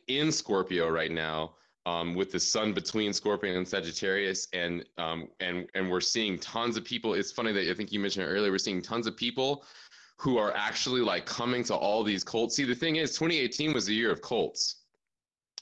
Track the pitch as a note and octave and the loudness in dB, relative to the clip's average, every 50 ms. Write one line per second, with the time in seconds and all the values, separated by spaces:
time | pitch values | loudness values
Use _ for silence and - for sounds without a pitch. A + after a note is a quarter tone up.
0 | _ - C3 C#3+ D3+ D#3+ D3 - - - G2+ F#2+ F#2 - F2+ E2+ E2 E2 E2 D#2+ | _ -2 0 0 2 2 0 0 0 2 2 2 2 2 2 2 2 2 2 2
1 | D#2+ D#2+ E2 E2 D#2+ D#2+ D#2+ D#2 D#2+ E2 - _ _ _ _ _ - F2 F2 E2+ | 0 0 0 -2 -2 -2 -2 -2 -4 -4 -8 _ _ _ _ _ -4 -2 -2 0
2 | E2+ F2 F2 F#2 G2 - - F2 - - - A2 A2 A2 F#2+ F#2+ - - - G#2+ | 0 0 0 0 0 0 0 0 0 0 2 2 2 0 0 -2 -2 -2 0 0
3 | G#2+ G#2 G2 - - G#2 G2+ G2 G#2+ G2 F2+ F2+ F#2 - G#2 G2 E2 E2+ E2 - | 0 0 0 0 0 0 0 2 0 0 0 0 0 0 -2 -2 -2 -4 -4 -2
4 | G2+ F#2+ F#2+ G2+ G2+ F#2 F#2+ - - - - F2+ F2 E2+ F2 E2+ - - _ F2 | 0 0 2 2 2 0 0 -2 -4 -4 -4 -2 -2 -2 -2 -4 -6 -8 _ -4
5 | E2+ D#2+ E2 E2 - - - - F#2 F2+ F2 F2+ F2 - - G2 F#2+ F#2 F2+ F2+ | -4 -2 -4 -4 -6 -10 -8 -6 -4 -2 -2 -4 -4 -4 -4 -2 0 0 0 0
6 | - - - A#2 A2+ G#2 F#2 E2+ - - - A2+ A#2 A#2+ A2 A2 - - A#2 A2+ | 0 0 0 0 0 0 -2 -4 -6 -6 -4 -2 -2 -2 -2 -4 -4 -6 -6 -4
7 | - A2 F#2+ F#2+ G2 - - - A#2 A2+ G#2 G2 F#2 E2+ F#2 F#2 G#2 F2+ G#2 G#2 | -2 0 0 0 -2 -2 -4 -2 0 0 2 2 2 0 0 -2 -4 -4 -4 -2
8 | G2+ G2 E2+ G2 F2+ D2+ F#2 G2+ G#2+ G2 F#2+ F#2+ - A2 F#2+ F2+ F2 - A2+ A#2 | -2 -2 -2 -2 -2 0 0 2 2 2 2 2 0 0 -2 -2 -2 -2 -2 -2
9 | A2 A2 - - A#2+ A#2+ A#2 C3+ C3 C#3 C#3+ C#3 - - - - - - - - | -2 -2 -4 -2 -4 -2 0 0 0 0 0 -2 -6 -12 -20 -20 -20 -20 -20 -20
10 | - - _ - - C3 B2 A2+ G#2 G2+ - - G#2 A2 A2 - - B2+ B2+ B2+ | -20 -20 _ -2 0 2 4 4 4 4 2 0 -2 -2 -2 -2 0 2 2 4
11 | A#2 G2+ F2+ F2 - - - - A#2 B2 B2 B2 A2+ - G2+ - - G2+ G#2 A2+ | 4 4 2 0 -2 -4 -4 -2 0 0 0 0 0 0 0 2 2 2 2 2
12 | G#2+ G#2+ G2+ F#2 - - - A2 A#2 A2+ - - C#3 A#2+ B2 - E3 E3 D#3 D#3+ | 2 2 0 0 -2 -2 0 0 2 2 2 0 2 0 0 0 0 0 2 2
13 | D#3 B2 - - D#3 E3 E3+ D3+ B2+ A2+ - - D3+ D#3 D3 A#2+ F#2+ G2+ G#2+ A2+ | 0 0 0 0 0 2 2 2 0 0 0 0 0 2 2 2 2 2 2 2
14 | A#2 G#2+ E2+ - - - B2 G#2+ E2 - - - - - - - _ _ _ _ | 4 2 2 0 -2 0 0 0 0 0 0 -2 -2 -2 -4 -6 _ _ _ _
15 | _ _ _ _ _ _ _ _ _ _ _ - | _ _ _ _ _ _ _ _ _ _ _ -10